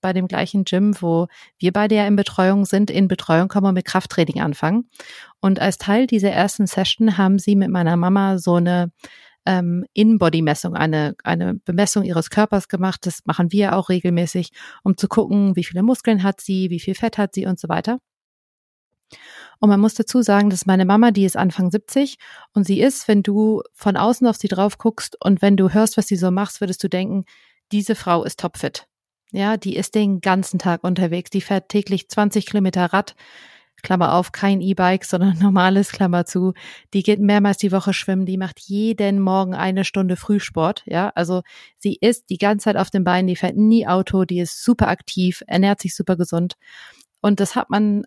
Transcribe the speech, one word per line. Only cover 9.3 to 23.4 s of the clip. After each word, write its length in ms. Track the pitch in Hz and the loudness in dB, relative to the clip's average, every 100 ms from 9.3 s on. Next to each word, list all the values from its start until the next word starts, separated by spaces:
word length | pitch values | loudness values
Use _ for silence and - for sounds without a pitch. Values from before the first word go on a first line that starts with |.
| _ - | _ -2
ähm, 400 | 185 175 175 - | 0 0 -4 -4
In-Body-Messung, 840 | - 214 220 170 165 156 147 175 170 | 2 4 4 4 2 0 0 -4 -2
eine, 400 | 160 156 147 - | 0 0 -2 -4
eine 300 | - 170 180 | -4 -2 -2
Bemessung 500 | - - 175 202 208 | -4 -4 -2 0 0
ihres 260 | 190 170 - | -2 -2 -2
Körpers 380 | - 214 202 - | 0 0 0 -4
gemacht. 380 | 180 190 - 185 | -4 -4 -4 -8
Das 140 | - - | -8 -4
machen 260 | 160 175 | -2 0
wir 260 | 202 196 190 | 0 0 0
auch 120 | - | 0
regelmäßig, 600 | 185 180 170 170 185 165 - - - | -2 0 0 -2 -4 -8 -10 -20 -6
um 140 | 190 185 | -2 -2
zu 100 | - | 0
gucken, 480 | - - 202 196 180 | 0 0 2 0 0
wie 80 | |
viele 200 | 170 175 | -4 0
Muskeln 400 | 220 254 - 214 | 0 0 0 0
hat 180 | 190 190 | 0 -2
sie, 280 | - 190 185 | -4 -4 -2
wie 80 | 175 | -4
viel 160 | - 190 | -6 -4
Fett 220 | 233 - | -4 -2
hat 180 | 202 - | -4 -4
sie 100 | 190 | -4
und 140 | 180 | -4
so 100 | 165 | -4
weiter. 300 | 165 214 254 _ _ _ _ _ _ _ _ _ _ _ - - - - - | -6 -4 -6 _ _ _ _ _ _ _ _ _ _ _ -20 -20 -20 -20 0
Und 100 | 214 | 4
man 100 | 202 | 4
muss 140 | 214 | 4
dazu 280 | - 220 254 | 0 -2 0
sagen, 280 | 220 202 208 | 2 2 2
dass 160 | 190 190 | 0 2
meine 200 | 190 185 | 2 4
Mama, 260 | 208 233 | 4 4
die 140 | 202 190 | 4 2
ist 120 | - | 2
Anfang 340 | 185 - 180 | -2 0 -2
siebzig 460 | 208 - 269 277 - - - - | -2 -4 -2 -2 -4 -20 -20 -6
und 120 | 208 185 | -2 0
sie 160 | 196 | 2
ist, 260 | 269 269 - | 2 0 0
wenn 160 | 208 | 0
du 380 | 196 202 | 2 2